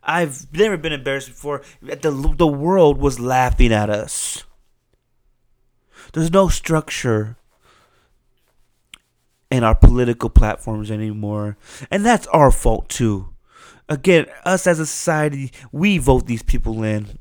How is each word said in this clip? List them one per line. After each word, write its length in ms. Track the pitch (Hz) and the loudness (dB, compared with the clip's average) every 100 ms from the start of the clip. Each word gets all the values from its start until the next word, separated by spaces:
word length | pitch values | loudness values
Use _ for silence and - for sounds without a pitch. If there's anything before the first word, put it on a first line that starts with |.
I've 500 | - 165 165 131 - | -2 -2 -2 -6 -16
never 240 | 156 220 185 | -2 0 0
been 160 | 156 | -6
embarrassed 360 | 147 131 139 131 | -6 -6 -6 -8
before. 340 | 117 143 139 - _ | -14 -10 -10 -12 _
The, 540 | 131 139 160 139 147 151 | -14 -6 -4 -2 -2 2
the 100 | 170 | 2
world 520 | 139 156 190 160 135 | 2 -2 4 4 4
was 200 | 143 123 | -2 -2
laughing 540 | 120 127 127 113 120 | -2 0 0 4 4
at 160 | 107 104 | 4 0
us. 560 | 104 - - - - - _ _ _ _ _ _ _ _ _ _ _ _ _ _ _ - | -4 -6 -10 -10 -12 -18 _ _ _ _ _ _ _ _ _ _ _ _ _ _ _ -12
There's 200 | - 160 | -4 0
no 160 | 185 190 | 2 2
structure 880 | - - 160 151 - 127 110 107 117 _ _ _ _ _ _ _ _ _ _ _ _ _ _ _ - _ _ _ _ _ | 0 -2 -4 -2 -6 -2 -2 -4 -10 _ _ _ _ _ _ _ _ _ _ _ _ _ _ _ -20 _ _ _ _ _
in 120 | 131 | 0
our 120 | 113 | 2
political 540 | 113 - 123 123 117 113 | 8 8 8 0 -2 2
platforms 640 | - 110 104 - 110 107 | 4 4 0 -8 -8 -8
anymore. 680 | 107 107 107 104 104 104 104 - - 135 | -6 -6 -8 -8 -6 -8 -10 -18 -20 -8
And 140 | 190 | -4
that's 220 | 208 226 - | 0 0 2
our 220 | 160 143 | 4 4
fault, 380 | - 120 113 - | 4 2 -2 -6
too. 460 | - 117 101 95 - _ _ - _ _ | -4 -2 -2 -8 -20 _ _ -20 _ _
Again, 380 | 151 131 175 - 139 | -4 2 2 2 -8
us 220 | - 185 185 | -4 -2 0
as 140 | 165 | -2
a 60 | 160 | -2
society, 680 | - - 156 151 139 135 - 127 | -6 -4 -2 -2 -4 -12 -14 -16
we 280 | 139 196 190 | -2 0 0
vote 280 | 123 131 127 | 2 2 2
these 160 | 117 | -6
people 400 | - - - 110 | 0 0 0 -4
in. 360 | 107 107 104 - | -4 -4 -6 -16